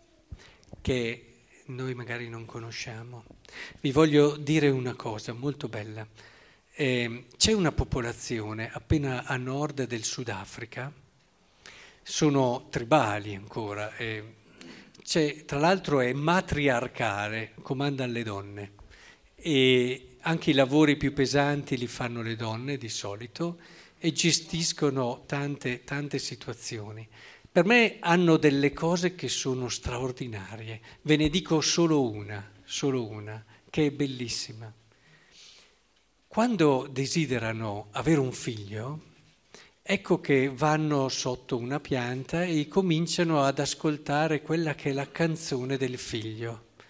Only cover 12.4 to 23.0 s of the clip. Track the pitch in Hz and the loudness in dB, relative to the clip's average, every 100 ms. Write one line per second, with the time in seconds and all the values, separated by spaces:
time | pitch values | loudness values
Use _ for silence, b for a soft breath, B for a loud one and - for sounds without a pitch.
12.4 | 131 123 - 131 117 156 113 104 104 98 | 2 0 -6 -8 2 4 4 -2 -6 -10
13.4 | 104 127 107 101 107 - 117 110 107 - | -10 -8 -6 -6 -8 -8 -8 -8 -10 -20
14.4 | _ - B B B - - 175 151 143 | _ -20 B B B -18 -2 0 0 -2
15.4 | - 143 160 196 180 143 123 131 151 180 | -6 0 2 2 2 2 2 0 2 2
16.4 | 185 147 143 120 120 - 117 101 104 110 | 0 0 2 2 0 -2 -2 0 -4 -4
17.4 | 110 - - 135 143 135 127 117 113 98 | -8 -12 -6 -2 -2 -2 -2 -4 -4 -6
18.4 | 101 101 101 - - b b b b - | -8 -12 -12 -14 -20 b b b b -10
19.4 | 180 139 131 127 123 131 - - 160 165 | 0 4 6 6 4 -2 -10 -8 -2 0
20.4 | 165 139 131 147 151 139 135 139 131 139 | 4 4 6 6 6 4 0 0 2 4
21.4 | 143 147 143 131 117 - 123 120 113 113 | 2 0 -2 -4 -4 -4 -6 -4 -6 -4
22.4 | 113 110 127 143 113 - | -4 -6 -6 -8 -6 -8